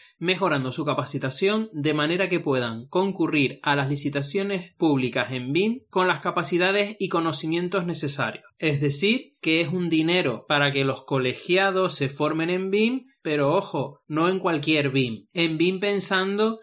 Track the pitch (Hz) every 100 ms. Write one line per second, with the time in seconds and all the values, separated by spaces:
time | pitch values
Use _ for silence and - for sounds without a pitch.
0 | - - 165 180 185 143 131 127 147 131
1 | 139 135 131 - 196 220 220 156 147 151
2 | 151 180 185 175 165 131 120 113 135 180
3 | 196 185 160 156 131 - 151 143 135 143
4 | 143 139 139 196 196 190 180 - 165 135
5 | 127 127 123 127 127 156 214 240 - 190
6 | 185 165 175 170 165 175 185 202 202 220
7 | 190 180 165 147 156 170 180 190 175 147
8 | 147 - 113 - - - 160 139 147 -
9 | 202 254 - _ 165 160 156 180 175 160
10 | 160 180 156 113 - 147 143 139 135 131
11 | - 135 127 123 - 180 196 185 185 -
12 | 139 - 151 160 165 185 190 208 220 254
13 | - _ 160 147 139 180 190 151 120 -
14 | - 151 170 190 185 156 143 156 143 135
15 | 123 107 - 175 170 160 175 190 202 202
16 | 190 190 190 202 220 220